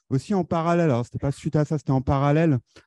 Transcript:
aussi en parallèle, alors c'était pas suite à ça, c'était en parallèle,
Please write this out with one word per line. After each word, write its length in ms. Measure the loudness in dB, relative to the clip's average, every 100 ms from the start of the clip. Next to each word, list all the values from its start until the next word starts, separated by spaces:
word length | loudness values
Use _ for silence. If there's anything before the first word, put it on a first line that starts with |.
| -6
aussi 240 | -4 -2
en 120 | -2 -2
parallèle, 460 | -2 0 2 2
alors 120 | 0
c'était 140 | -2 -6
pas 140 | -6
suite 240 | -4 -2 -2
à 100 | 0
ça, 120 | -2
c'était 140 | 0
en 100 | 0
parallèle, 580 | 0 0 2 2 2 0 -4 -18